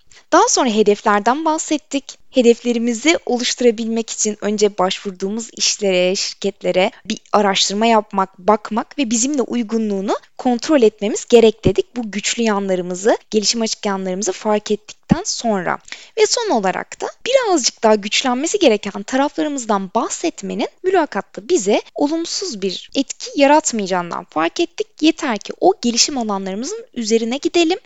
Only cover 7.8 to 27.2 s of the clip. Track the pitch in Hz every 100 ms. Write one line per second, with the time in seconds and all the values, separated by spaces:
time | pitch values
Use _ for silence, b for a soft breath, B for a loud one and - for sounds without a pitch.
7.8 | 226 220 208 196 190 - 180 214 - 214
8.8 | - - 254 226 262 294 - 240 214 226
9.8 | 214 196 202 453 - - 254 240 - 302
10.8 | 214 - 202 370 - 233 226 - 185 202
11.8 | - 247 220 202 - - 226 202 196 180
12.8 | 180 180 202 349 - 214 202 233 220 -
13.8 | 208 190 190 185 220 - 220 208 - 208
14.8 | - - - 320 440 - 233 202 170 -
15.8 | - B B - 427 - 440 247 190 -
16.8 | - - - - - 523 466 339 226 -
17.8 | 220 214 208 - 262 247 320 415 294 208
18.8 | 202 202 202 262 294 - 302 277 220 202
19.8 | 190 226 349 - 339 - 190 185 508 -
20.8 | 370 381 294 202 - - 208 349 190 269
21.8 | - - 285 330 339 - 381 214 190 180
22.8 | - - 269 - 494 403 277 302 - 226
23.8 | 190 185 170 - - 302 330 - 339 -
24.8 | - _ 302 - 294 214 - - 349 392
25.8 | 240 226 - 277 220 196 190 196 277 453
26.8 | 466 - 214 226